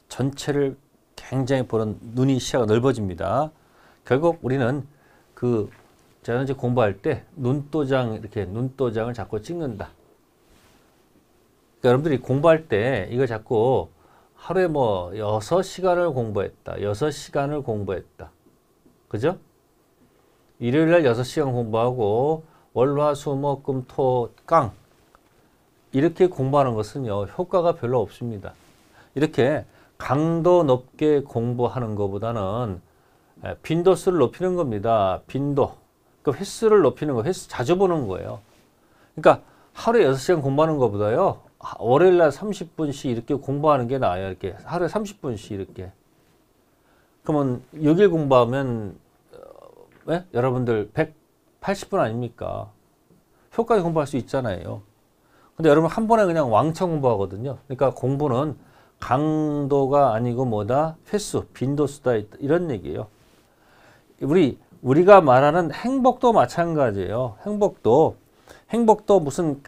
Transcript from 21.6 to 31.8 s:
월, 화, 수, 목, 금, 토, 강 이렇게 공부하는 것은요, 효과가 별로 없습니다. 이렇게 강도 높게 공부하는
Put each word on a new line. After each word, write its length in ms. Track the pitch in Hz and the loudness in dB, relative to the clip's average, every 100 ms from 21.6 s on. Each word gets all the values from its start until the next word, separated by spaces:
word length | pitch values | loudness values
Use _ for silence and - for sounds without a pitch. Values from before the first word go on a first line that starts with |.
| 113 110 123 127 101 110 143 160 - _ _ | -2 0 0 0 0 0 0 -2 -8 _ _
월, 280 | 113 135 143 | 0 2 2
화, 140 | 147 | 0
수, 200 | 143 151 | 0 -4
목, 300 | 135 143 139 | -4 -2 -4
금, 200 | - 131 127 | -4 -6 -6
토, 420 | - 131 127 117 - | -2 0 0 -2 -8
강 280 | - 165 113 - _ _ _ _ _ _ _ _ _ _ _ | 0 2 2 -4 _ _ _ _ _ _ _ _ _ _ _
이렇게 380 | 135 165 165 180 | 0 0 2 0
공부하는 460 | 160 131 143 135 | 0 0 2 2
것은요, 500 | 110 104 143 120 101 | 0 -4 -6 -6 -4
효과가 500 | 98 - 180 185 170 | -6 -8 -4 0 0
별로 260 | 165 117 127 | -2 -2 -2
없습니다. 520 | 98 - 120 104 92 - _ _ _ _ _ | -2 -6 -10 -10 -14 -20 _ _ _ _ _
이렇게 500 | 135 156 143 127 147 - _ _ - | -4 -2 2 0 0 -6 _ _ -12
강도 640 | - 139 160 165 170 180 | -4 0 0 2 4 4
높게 580 | 156 127 - - 151 147 | 4 2 -2 -2 0 2
공부하는 760 | 139 120 117 123 120 127 | 0 -4 -4 -2 -2 -2